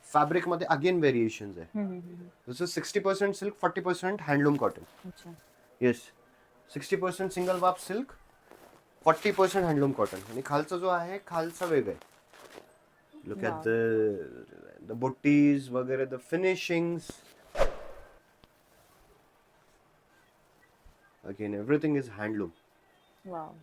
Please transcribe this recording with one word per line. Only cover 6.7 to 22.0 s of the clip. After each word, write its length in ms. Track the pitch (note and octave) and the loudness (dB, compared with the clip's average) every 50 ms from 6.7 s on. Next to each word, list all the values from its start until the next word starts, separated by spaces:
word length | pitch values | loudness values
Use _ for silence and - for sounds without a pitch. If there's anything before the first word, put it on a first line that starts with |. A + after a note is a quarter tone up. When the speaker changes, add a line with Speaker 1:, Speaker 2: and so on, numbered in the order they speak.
| - | -12
Speaker 1:
सिक्स्टी 220 | D3 C3+ - G3 | -10 -4 -2 -2
पर्सेंट 360 | F3 F3 F#3 F3 - F#3+ F#3+ | 0 0 -2 -2 -2 -4 -4
सिंगल 280 | F#3+ F#3 F3+ F3+ F#3 F3+ | -2 -2 0 0 0 2
वाफ 280 | F3 F3+ F3+ - - | 2 2 0 0 -6
सिल्क, 260 | - F#3 A3 C4+ - - - - _ _ _ _ _ - - - - - - _ _ _ _ - | -6 -6 -6 -6 -8 -12 -20 -20 _ _ _ _ _ -20 -20 -20 -20 -20 -20 _ _ _ _ 2
फॉर्टी 260 | D#3 D#3+ - - G#3 | 2 2 4 2 0
पर्सेंट 340 | G3 G3 F#3+ F3+ F3 G3 F#3 | 4 4 4 4 4 2 2
हँडलूम 260 | E3+ D3+ C#3+ C#3+ C#3 | 4 4 4 4 2
कॉटन. 280 | C3 - G#2+ G2+ - G2 G2 G#2 | 2 2 0 0 0 -8 -12 -10
आणि 120 | A2+ B2 C3+ | -10 -8 -4
खालचा 320 | - D3 C#3+ D#3 D3+ F#3 | -2 0 -2 0 -2 -4
जो 100 | F3 F3+ | -2 0
आहे, 320 | F#3 F3+ F3 E3+ F3 F#3+ G3+ - | 0 0 0 -2 -4 -8 -10 -12
खालचा 380 | - F3 E3 D#3+ E3+ E3 - F#3 | -6 -4 -4 -4 -4 -6 -6 -2
वेगळा 280 | F3 D#3+ C#3 A2+ G2+ E2+ | 2 2 2 2 0 -6
आहे. 220 | - - _ - _ _ _ - - - - - - - - _ _ _ _ _ _ _ _ _ D#4 D4 - | -8 -12 _ -20 _ _ _ -20 -20 -20 -20 -20 -20 -20 -20 _ _ _ _ _ _ _ _ _ -18 -14 -12
Look 140 | G2+ F#2+ F#2+ | -10 -6 -4
at 80 | A2 | -4
Speaker 2:
वाव. 100 | - D#3+ | -4 -2
Speaker 1:
the, 560 | - A2 A2+ A2+ A2+ A2+ A2+ A2 A2 G#2+ G2+ F#2 D#2+ B1+ B1 B1 A1+ - - G1+ G1+ - - - - F2+ | 0 0 2 2 2 2 2 2 2 2 0 -2 -8 -12 -14 -18 -18 -20 -20 -20 -20 -20 -20 -20 -14 -12
the 100 | A2 A#2 B2 | -6 -4 -4
butties 680 | C3 B2+ - - D3 D3 D3 D3 C#3+ C#3+ C#3 C3 B2+ | -4 -4 0 2 4 6 8 8 6 4 2 0 -4
वगैरे, 360 | B2 B2+ B2+ B2+ C3 C3 C3+ | -4 -4 -2 -2 -2 -2 -2
the 120 | C3 C3 B2+ - - E3 | -4 -4 -12 -6 -4 -2
finishings. 800 | E3+ F#3+ F#3 F#3 F3 - - E3+ E3+ E3+ E3+ E3+ E3 - - - - - - - - - - - - - - - - - - - - - - - - _ _ _ _ - _ _ _ _ _ _ _ _ _ _ _ _ _ _ _ _ _ _ _ _ _ _ _ _ _ _ _ _ _ _ _ _ _ _ _ _ _ _ _ _ _ _ _ _ _ _ _ _ - _ _ _ _ _ _ _ | 0 2 2 0 0 -2 -2 0 0 0 0 -2 -4 -8 -12 -18 -20 -20 -20 -20 -20 -20 -12 2 2 2 2 2 -2 -12 -14 -16 -16 -20 -20 -20 -20 _ _ _ _ -20 _ _ _ _ _ _ _ _ _ _ _ _ _ _ _ _ _ _ _ _ _ _ _ _ _ _ _ _ _ _ _ _ _ _ _ _ _ _ _ _ _ _ _ _ _ _ _ _ -20 _ _ _ _ _ _ _
Again, 280 | - G2+ G2 G#2+ G#2 G#2 | -12 -10 -8 -6 -6 -6
everything 380 | G2+ G#2+ A#2+ D3 D3 D3+ D#3 D3 | -6 0 2 2 2 4 2 0
is 40 | C#3 | 0